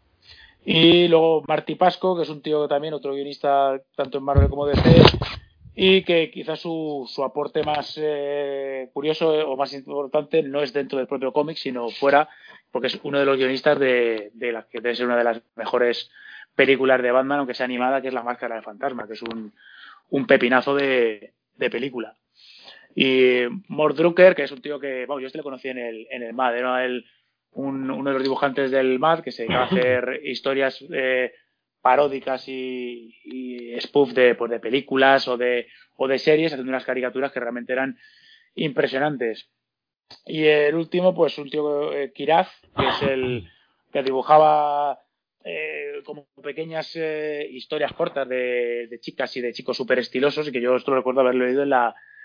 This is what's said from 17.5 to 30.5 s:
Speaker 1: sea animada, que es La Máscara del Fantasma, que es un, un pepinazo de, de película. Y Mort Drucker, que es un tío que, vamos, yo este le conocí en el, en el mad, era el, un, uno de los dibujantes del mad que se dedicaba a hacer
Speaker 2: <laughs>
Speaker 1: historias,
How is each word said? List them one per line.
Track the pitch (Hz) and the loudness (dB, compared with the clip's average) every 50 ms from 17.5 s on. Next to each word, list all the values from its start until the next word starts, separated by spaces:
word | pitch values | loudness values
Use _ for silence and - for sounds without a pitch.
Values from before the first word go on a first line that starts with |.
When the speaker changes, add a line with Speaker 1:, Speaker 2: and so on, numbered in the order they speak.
| 117 | -4
Speaker 1:
sea | - 127 | -6 -4
animada, | 123 127 120 123 127 139 135 | -4 -2 -2 0 0 0 -2
que | 127 131 | -2 -4
es | 131 | -6
La | 123 | -6
Máscara | 117 120 123 - 127 117 113 | -6 -6 -6 -6 -8 -8 -8
del | 110 | -10
Fantasma, | - 110 104 113 143 139 127 117 107 107 | -10 -14 -10 -8 -6 -6 -6 -8 -10 -12
que | 110 | -12
es | - | -10
un, | 117 113 113 113 107 104 - _ _ - - - - - - _ _ _ | -10 -10 -10 -10 -12 -14 -18 _ _ -20 -20 -20 -20 -20 -20 _ _ _
un | - 139 123 113 | -2 -2 4 4
pepinazo | 135 127 120 120 131 127 - 139 139 | 4 4 4 2 2 2 2 0 0
de, | 139 139 135 131 123 117 113 107 101 101 - _ _ _ _ _ | 0 0 0 2 2 2 0 -2 -6 -12 -20 _ _ _ _ _
de | - 131 117 | -6 -6 -4
película. | 123 117 135 - 123 120 110 - - _ _ _ _ _ - - - - - - - - - _ _ | -4 -4 -6 -6 -8 -8 -10 -10 -14 _ _ _ _ _ -20 -20 -20 -20 -20 -20 -20 -20 -20 _ _
Y | - 139 131 131 131 127 127 123 123 123 120 - 190 - | 0 2 2 4 4 4 4 4 2 0 -2 -6 -10 -12
Mort | - 143 151 151 147 135 | -8 -2 0 0 0 2
Drucker, | 147 165 175 170 180 180 190 170 | 2 0 2 6 6 6 6 6
que | 147 143 | 4 -2
es | 139 | -6
un | 143 127 | -8 -12
tío | 120 147 147 135 | -10 -10 -10 -8
que, | 143 139 131 127 123 | -8 -8 -6 -6 -6
vamos, | 123 147 135 | -6 -8 -8
yo | 131 | -8
este | 131 - 160 | -10 -10 -12
le | |
conocí | 143 143 131 123 - | -12 -12 -12 -10 -10
en | 131 127 123 | -10 -8 -8
el, | 120 117 113 110 113 - | -8 -10 -10 -12 -12 -12
en | 131 123 | -12 -10
el | 120 113 113 | -10 -8 -4
mad, | 131 127 123 117 | -2 -2 0 0
era | 123 127 127 127 127 127 | -2 -2 -2 -2 -2 -2
el, | 127 123 120 - _ _ _ _ _ _ _ _ _ _ | -2 -4 -6 -10 _ _ _ _ _ _ _ _ _ _
un, | 131 139 135 135 135 135 131 | -10 -8 -6 -6 -6 -6 -6
uno | 139 139 135 139 | -6 -4 -4 -2
de | 135 | -2
los | 131 | -2
dibujantes | 131 135 131 - 147 139 127 143 135 127 | -2 -2 -2 0 -2 -2 0 -2 -2 0
del | 135 135 131 131 127 127 | 0 2 2 2 0 2
mad | - - - 160 | 2 2 0 0
que | - 127 | -2 -8
se | 110 - | -10 -8
dedicaba | 117 107 - 123 123 | -6 -2 -2 -2 0
a | |
hacer | - 185 127 127 127 127 123 120 123 135 151 | 0 2 2 2 2 2 0 0 -4 -6 -8
Speaker 2:
<laughs> | - | -8
Speaker 1:
historias, | 135 123 - - 135 | -8 -8 -4 -4 -2